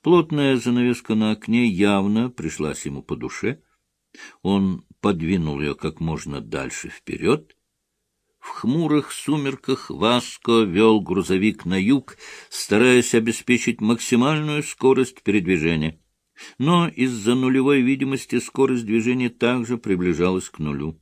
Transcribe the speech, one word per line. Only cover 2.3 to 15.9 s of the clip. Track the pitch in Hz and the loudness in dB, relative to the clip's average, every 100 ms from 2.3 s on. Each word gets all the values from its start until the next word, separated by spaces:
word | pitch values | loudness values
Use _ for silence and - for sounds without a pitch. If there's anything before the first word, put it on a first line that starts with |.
| 123 80 - 76 69 73 | -6 -8 -4 -6 -6 -10
ему | 69 | -12
по | - 65 | -10 -8
душе. | - - 98 147 _ _ _ _ _ - - _ | -8 -6 -6 -6 _ _ _ _ _ -20 -20 _
Он | 95 98 95 90 _ _ | 0 2 0 -4 _ _
подвинул | 104 87 80 95 78 71 | -2 0 0 0 -2 -4
её | 73 | -4
как | 67 80 - | -4 -8 -6
можно | 80 76 78 69 | -6 -6 -8 -10
дальше | 55 76 65 - 80 | -8 -8 -8 -10 -14
вперёд. | - - - 87 151 _ _ _ _ _ _ _ _ _ _ | -16 -14 -4 -2 -2 _ _ _ _ _ _ _ _ _ _
В | - | -16
хмурых | - 110 151 160 151 - | -6 -2 0 2 0 -2
сумерках | - - 151 139 135 - 135 - | -10 -4 -2 -2 -6 -6 -6 -8
Васко | 69 107 123 - - - 117 | -2 2 2 -2 -8 2 2
вёл | 104 87 110 110 | 4 4 4 4
грузовик | 85 92 90 95 107 - 85 | 2 -4 0 2 2 -2 -2
на | 95 | 0
юг, | 98 139 - - - - - | 2 0 -2 -20 -20 -20 -16
стараясь | - - 104 127 123 117 | -12 0 4 6 4 4
обеспечить | 117 113 110 - 123 - 113 | 0 0 -4 0 0 0 -2
максимальную | 107 117 - 120 131 156 151 147 | 0 -2 2 2 2 0 -2 -4
скорость | 143 - 127 135 127 - | -6 0 4 4 2 -2
передвижения. | - 104 87 92 80 80 78 | 0 0 2 0 2 0 -2